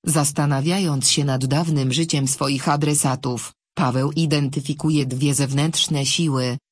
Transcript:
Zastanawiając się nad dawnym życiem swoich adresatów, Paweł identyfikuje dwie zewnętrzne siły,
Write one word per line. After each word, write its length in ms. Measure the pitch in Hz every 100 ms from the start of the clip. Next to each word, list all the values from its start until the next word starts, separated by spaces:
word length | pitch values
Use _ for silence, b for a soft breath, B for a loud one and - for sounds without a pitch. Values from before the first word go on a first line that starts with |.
| -
Zastanawiając 1000 | 156 139 - 147 135 151 190 180 139 -
się 160 | - 143
nad 200 | 131 131
dawnym 480 | 143 170 147 131
życiem 340 | 127 165 147 131
swoich 420 | - 139 135 143
adresatów, 840 | 147 151 147 143 127 131 120 - _ _ -
Paweł 360 | 131 127 139
identyfikuje 960 | 147 160 151 139 143 131 135 156 151 131
dwie 280 | 127 143
zewnętrzne 720 | 135 135 139 156 - - 147 135
siły, 520 | - 165 131 127 123 _